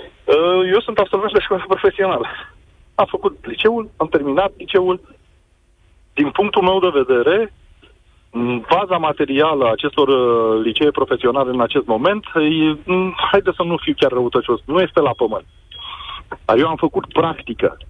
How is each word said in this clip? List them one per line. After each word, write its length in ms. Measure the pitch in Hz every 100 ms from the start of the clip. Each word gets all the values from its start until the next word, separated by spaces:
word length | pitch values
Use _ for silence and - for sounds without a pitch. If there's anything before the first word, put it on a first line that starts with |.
| - _
uh, 460 | - 147 175 185 185
eu 80 | 208
sunt 180 | - 214
absolvent 340 | 190 196 208
de 80 | 202
școală 240 | - 185 -
profesională. 580 | 190 190 - 190 147 - - - - _ _ _
Am 120 | - 196
făcut 360 | 185 196 - 180
liceul, 440 | 170 214 233 220 -
am 120 | 160
terminat 440 | 160 143 147 196 -
liceul, 440 | 175 190 185 180 - - _ _ _ _ _ _ _ _ _
din 160 | - 147
punctul 320 | - 208 208
meu 160 | 185 190
de 180 | 180 143
vedere, 520 | 127 123 127 196 214 - - _ - _ _ _ _
m, 360 | 120 120 120 110
baza 260 | 170 190 175
materială 680 | 156 147 139 135 160 147
a 60 | 120
acestor, 380 | 110 143 - 135
uh, 540 | 131 123 117 113 110
licee 260 | 113 107 151
profesionale 600 | 143 131 123 123 135 127
în 100 | 127
acest 260 | 117 139 -
moment, 380 | 110 160 214 -
e, 580 | 165 151 160 156 147 -
m, 220 | 185 185 170 -
haide 200 | 196 196 175
să 60 |
nu 140 | 170 165
fiu 100 | - 139
chiar 160 | 139
răutăcios, 480 | 127 120 127 117 117
nu 160 | - 170
este 200 | 175 170
la 100 | 139 113
pământ. 300 | 113 101 - _ - - - - - - - -
Dar 120 | - 113
eu 100 | 160
am 80 | 156
făcut 360 | 160 196 -
practică. 640 | - 165 - - 113 95 -